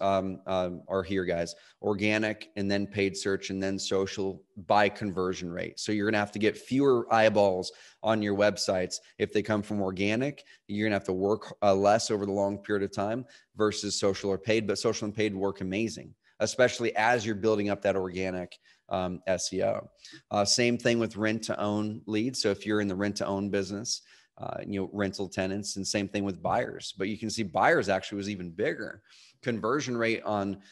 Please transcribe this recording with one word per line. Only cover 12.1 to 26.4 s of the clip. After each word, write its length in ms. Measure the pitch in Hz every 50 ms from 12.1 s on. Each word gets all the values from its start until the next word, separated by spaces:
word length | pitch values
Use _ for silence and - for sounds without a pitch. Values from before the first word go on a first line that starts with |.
over 140 | 110 101 101
the 80 | 101 98
long 240 | 101 98 98 101
period 260 | 101 - - 104 98 101
of 80 | 95
time 340 | - 107 98 104 117 131 123 - - - _ _ -
versus 420 | 107 107 107 101 - 104 101 -
social 320 | - 107 101 95 - - 101
or 80 | 95
paid, 300 | 92 - 110 107 113 107
but 100 | 98 98
social 280 | - - 117 107 - 110
and 100 | 104 104
paid 180 | 110 107 107 98
work 280 | 95 98 98 95 -
amazing, 520 | 95 92 92 107 113 107 76 69 62 - - _ _ _ _ -
especially 520 | 110 110 - - 123 123 - - 120 110 -
as 280 | 104 107 117 123 120 101
you're 100 | 113 107
building 340 | 98 110 110 107 104 104 101
up 120 | 101 - -
that 120 | 98 95
organic, 640 | 95 92 92 87 92 95 92 90 90 90 - - - _ _ _ _ _ -
um, 320 | 98 92 92 90 90 82 -
S 260 | 95 92 87 - - 95
E 100 | 92 98
O. 260 | 101 107 104 - - _ _ - - - - _ -
Uh, 140 | 107 104 101
same 340 | 101 - - 123 120 120
thing 220 | 117 120 123 117 117
with 160 | 113 104 -
rent 280 | 98 107 110 110 110 -
to 140 | - -
own 440 | - 101 104 104 107 107 107 107 - -
leads. 360 | 101 107 107 113 135 127 -
So 100 | - 104
if 140 | 98 101 -
you're 160 | 107 107 104
in 80 | 104 101
the 60 | 92
rent 200 | 95 101 101 101
to 80 | - -
own 240 | - 98 98 101 101
business, 520 | 95 101 98 87 104 101 120 - - - - _ - - _ _ _ 98
uh, 200 | 104 - - - -
you 120 | - 101 98
know, 100 | 95 - -
rental 340 | 101 101 95 98 - 98
tenants, 500 | 87 - 98 95 95 98 101 101 - -
and 100 | 101 95
same 200 | - - 107 101
thing 160 | 92 - 104 98
with 200 | 98 90 82